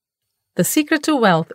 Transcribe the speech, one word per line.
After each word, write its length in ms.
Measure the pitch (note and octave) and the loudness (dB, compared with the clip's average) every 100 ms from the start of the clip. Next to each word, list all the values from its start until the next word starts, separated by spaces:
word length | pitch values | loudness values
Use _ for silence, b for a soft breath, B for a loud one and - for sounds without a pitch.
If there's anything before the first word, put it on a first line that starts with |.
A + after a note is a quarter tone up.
| _ _ _ _ _ | _ _ _ _ _
The 100 | - | -4
secret 380 | F3 D#4 D4 D#4 | -2 -2 0 -2
to 120 | D#4+ D4 | 0 2
wealth 340 | G#3+ E3 E3 | 2 2 0